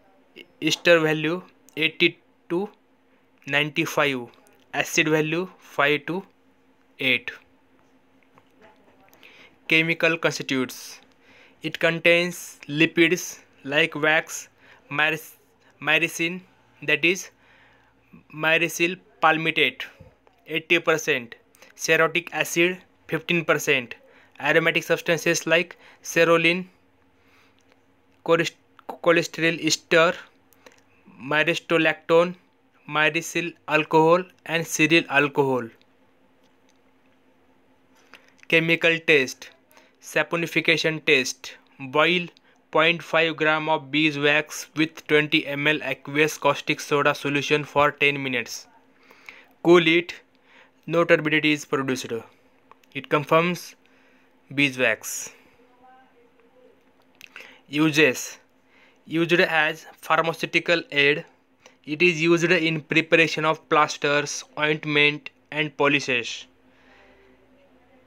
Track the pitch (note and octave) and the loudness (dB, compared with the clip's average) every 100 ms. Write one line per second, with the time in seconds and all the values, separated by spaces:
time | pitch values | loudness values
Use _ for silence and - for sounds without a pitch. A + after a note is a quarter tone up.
0 | _ _ _ - - - D3+ - F3 E3+ | _ _ _ -20 -20 -6 -4 0 4 4
1 | D#3 D#3 D3+ F3+ - _ - - D#3 D#3+ | 4 0 -2 -4 -10 _ -18 -4 -4 0
2 | E3+ - _ _ - E3+ G#3 _ _ _ | 0 0 _ _ -8 -6 -6 _ _ _
3 | _ _ _ _ - C#3+ D3+ D3 D3+ - | _ _ _ _ -4 -2 -2 -4 -4 0
4 | D3 C3 A#2 _ _ _ _ C#3+ - - | -2 -2 -10 _ _ _ _ -6 -4 0
5 | D#3 D#3 D#3 D#3+ F#3 - - - C#3+ D3 | 2 2 0 -4 -8 -12 -14 -2 0 0
6 | C#3+ F3+ - _ _ _ _ _ _ - | -4 -10 -10 _ _ _ _ _ _ -6
7 | C3+ A#2+ - - _ _ _ _ _ _ | -2 -2 -4 -16 _ _ _ _ _ _
8 | _ _ _ _ _ _ - _ _ _ | _ _ _ _ _ _ -20 _ _ _
9 | _ _ - - - _ - D#3+ D#3+ E3 | _ _ -20 -20 -20 _ 0 0 2 0
10 | E3 E3 D#3 - C#3+ C3+ B2 - - - | 0 0 -2 -4 -4 -4 -4 -8 -18 -20
11 | _ _ _ - - _ D#3+ - E3 E3 | _ _ _ -20 -20 _ -12 -2 -2 2
12 | E3+ E3+ F3+ E3+ - - - D3 D#3+ E3+ | 2 2 0 -6 -16 -20 -8 0 0 4
13 | E3 F3 - - _ _ C3+ D3 D#3+ D3+ | 2 2 -6 -16 _ _ -4 -2 0 0
14 | D3+ D#3+ D#3+ - - _ _ - - C#3+ | 0 0 -2 -14 -16 _ _ -20 -10 -2
15 | D#3 D#3 - - _ _ _ _ C#3+ D#3 | -2 -2 -10 -20 _ _ _ _ -2 0
16 | E3 - E3 F#3 - _ _ _ D3+ D3+ | 0 -4 -6 -6 -16 _ _ _ -4 0
17 | D#3+ F#3 - _ _ _ _ _ _ _ | 0 -2 -8 _ _ _ _ _ _ _
18 | _ - _ D3+ D#3 E3 E3 - E3+ F3+ | _ -20 _ -4 2 2 0 -2 -4 -4
19 | _ - D#3+ D#3 D#3+ D#3 C3+ - - - | _ 0 2 2 0 0 0 -2 -16 -18
20 | - _ _ _ - D#3+ - E3+ E3 D#3+ | -20 _ _ _ -10 -8 0 0 2 -2
21 | D#3+ C3+ A#2 - _ _ - - - D#3+ | 0 -4 -4 -20 _ _ -20 -12 0 2
22 | D#3+ E3 E3 D#3 D3 E3+ F3 F#3 _ _ | 2 0 -8 -6 -4 0 0 -2 _ _
23 | - D#3+ - F3 D3+ D3+ D3+ C#3 A#2 - | -8 -8 -4 -4 0 -2 0 -2 -2 -16
24 | _ _ _ - C#3 D#3 E3 E3+ D#3+ E3 | _ _ _ -8 0 2 2 -2 -2 -4
25 | - D#3+ E3+ D#3+ E3 E3 F3+ - - - | -2 -2 0 -2 0 0 0 -10 -20 -20
26 | - E3+ E3 E3+ E3 F3+ F#3 _ _ _ | -6 2 4 4 4 0 -6 _ _ _
27 | _ _ _ _ _ _ _ _ _ _ | _ _ _ _ _ _ _ _ _ _
28 | _ _ - E3 D#3 _ _ _ - - | _ _ 0 0 0 _ _ _ -18 -4
29 | E3+ E3+ D#3+ - D#3+ D#3+ D3+ - - E3+ | 2 2 2 -2 -2 -2 -2 -4 2 4
30 | E3 - - _ _ _ - _ _ _ | 4 0 -10 _ _ _ -20 _ _ _
31 | _ - C3 D3+ D#3 E3 - E3 D#3+ D#3 | _ -16 -4 0 0 -2 0 2 2 0
32 | - E3 F3+ F3+ _ _ _ _ - D3+ | 2 4 4 -2 _ _ _ _ -6 0
33 | D3+ D#3+ D#3+ E3 E3+ - - D3+ D3+ D#3+ | 4 4 2 -6 -6 -10 -2 0 2 4
34 | D#3+ F3+ F3+ _ - E3 D#3+ - D#3 E3 | 6 4 2 _ -6 -6 -4 0 4 4
35 | - C#3 C#3+ D3 C3+ B2+ A2+ _ _ _ | 2 0 0 0 0 0 -6 _ _ _
36 | _ _ _ _ _ _ _ _ _ _ | _ _ _ _ _ _ _ _ _ _
37 | _ _ _ _ _ _ _ _ _ _ | _ _ _ _ _ _ _ _ _ _
38 | _ - _ _ - E3 E3 D#3+ E3+ E3 | _ -20 _ _ 0 0 2 0 0 0
39 | E3 D3 B2+ - - _ _ - _ _ | 2 2 2 -8 -18 _ _ -20 _ _
40 | - D#3+ D3+ E3+ D#3+ E3 D#3+ D#3+ D#3+ D#3 | -8 -4 -4 -4 -4 -4 0 0 0 -2
41 | - C#3 B2+ - - - _ _ C3+ D3 | 2 2 2 -8 -16 -20 _ _ -6 0
42 | D#3+ F3+ E3+ _ _ _ _ D#3+ D#3+ E3+ | 2 0 -4 _ _ _ _ 0 0 0
43 | - D#3+ E3 D3+ D#3 D#3 D#3 D#3 C3+ D3 | -2 -2 0 0 0 0 -2 -4 -2 0
44 | D#3 C#3+ D3 D3+ D3+ - - - D#3+ - | 0 0 0 0 -2 -12 -14 -4 -4 -4
45 | - D3+ D3+ D#3 C#3+ C#3+ D3 D3+ A#2+ - | 0 0 2 -2 -2 -4 -2 -2 -4 -10
46 | - C#3+ D3+ - C#3+ C#3+ - D3 - C#3+ | -6 -2 0 0 -2 -2 -4 -6 -2 0
47 | C#3+ C#3+ C#3 C#3+ C3+ D3 C#3+ C#3+ D3 C#3+ | 0 0 -4 -4 0 -2 0 0 0 2
48 | C#3+ C#3+ C3+ B2+ A2+ - - _ _ _ | -2 0 -4 -6 -8 -14 -18 _ _ _
49 | _ - - - _ _ E3 F3 D#3+ E3+ | _ -20 -20 -20 _ _ 4 6 6 0
50 | E3+ - _ _ _ - - _ - E3 | -2 -14 _ _ _ -20 -20 _ -4 0
51 | E3+ D#3+ D3+ D3+ D3+ D3 - C#3 C3+ C3 | 4 2 4 0 2 -2 -2 -4 -2 -4
52 | A#2 A#2 - _ _ _ _ - _ C#3 | -6 -10 -10 _ _ _ _ -20 _ -14
53 | - D3+ C#3+ D#3+ F3 F3 - - _ _ | -4 -2 2 2 2 -4 -10 -20 _ _
54 | _ _ _ _ _ C#3 C#3+ B2+ B2 G#2+ | _ _ _ _ _ -2 -2 0 -2 -2
55 | - - - - _ _ _ _ B3+ C4 | -6 -12 -14 -18 _ _ _ _ -20 -20
56 | C4 A#3+ A#4+ _ _ _ _ _ _ _ | _ _ _ _ _ _ _ _ _ _
57 | _ _ - - - - - C#3+ D#3+ D3 | _ _ -20 -20 -20 -20 -10 -2 0 4
58 | C#3 A#2+ - - _ _ _ _ _ _ | 2 2 -8 -16 _ _ _ _ _ _
59 | - D#3 E3 E3+ E3+ D#3+ D#3 D#3+ - - | -8 -4 0 2 2 2 0 -4 -14 -18
60 | - D#3+ D#3+ D#3+ D3+ E3+ E3 E3+ - C#3+ | -2 0 0 -4 -2 -4 0 -2 -2 0
61 | C#3+ D3+ - _ _ _ - _ - D3+ | 2 2 -4 _ _ _ -20 _ -10 0
62 | F3+ D#3 E3 E3+ D#3+ F3+ D#3+ D#3+ - D3+ | 2 2 2 2 2 0 0 -4 -2 -2
63 | - E3 D#3 - D#3 D#3 - D#3 D3+ - | 2 2 2 0 -2 -2 0 2 2 0
64 | D3 C#3+ D3 - - - D3+ D#3 D3+ D3 | 0 0 -2 -8 -12 -4 -2 -2 -2 2
65 | D3 D3+ - _ _ D3+ D3+ - D3 C#3+ | 2 0 -12 _ _ -6 -6 0 0 0
66 | C#3 B2 A2+ - - _ _ _ _ - | -2 -4 -4 -12 -16 _ _ _ _ -20
67 | - _ _ _ _ _ _ _ _ _ | -20 _ _ _ _ _ _ _ _ _